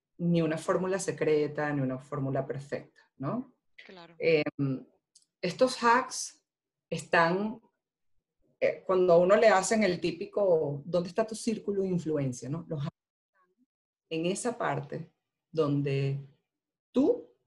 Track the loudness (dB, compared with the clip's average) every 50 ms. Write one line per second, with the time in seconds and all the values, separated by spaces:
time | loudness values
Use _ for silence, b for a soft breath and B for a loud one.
0 | _ _ _ -4 -2 0 2 2 2 0 -2 -4 -2 -2 0 0 0 -2 -2 -2
1 | -4 -6 -4 -2 0 2 2 2 0 -2 -2 -4 -4 -2 -2 -2 -2 -2 -4 -6
2 | -10 -10 -6 -6 -4 -4 -4 -4 -4 -4 -8 -10 -8 -8 -10 -10 -10 -16 b b
3 | b b _ _ -6 -6 -4 -6 -8 -10 _ _ _ _ _ -20 -20 -20 -20 -20
4 | -20 -20 -10 _ 2 2 2 2 2 -2 -4 -4 -2 -2 -2 -4 -8 -16 _ _
5 | _ _ _ -20 _ _ _ _ -6 -6 0 0 0 0 0 0 2 4 4 4
6 | 2 -2 -8 -10 -10 -12 -14 _ _ _ _ _ _ _ _ _ _ _ -8 -8
7 | -4 0 2 4 4 4 2 0 -2 -4 -6 -10 _ _ _ _ _ _ _ _
8 | _ _ _ _ _ _ _ _ _ _ _ _ -2 -2 -2 -2 -2 0 2 4
9 | 6 6 6 6 8 6 6 6 8 6 6 6 4 2 2 2 2 2 0 0
10 | -2 -4 -4 -4 -10 -6 -2 0 2 4 4 4 2 0 -4 -6 -6 -2 -2 -2
11 | -2 -2 -2 -4 -4 -4 -6 -4 -4 -4 -4 -2 -4 -4 -2 -2 0 0 -2 -2
12 | -2 -2 -2 -2 -2 -4 -4 -6 -8 -8 -8 -8 -6 -8 -6 -6 -6 -8 -8 _
13 | _ _ _ _ _ _ _ _ _ _ _ _ _ _ _ _ _ _ _ _
14 | _ _ -6 -4 -2 -2 -2 -2 -4 -6 -6 -4 -4 -4 -4 -4 -6 -8 -10 -12
15 | -12 -14 _ _ _ _ _ _ _ _ -2 0 0 2 2 0 0 0 0 0
16 | -2 -2 -4 -6 -8 -14 _ _ _ _ _ _ _ _ _ _ _ _ _ 2
17 | 4 4 2 0 -4 -14 _ _ _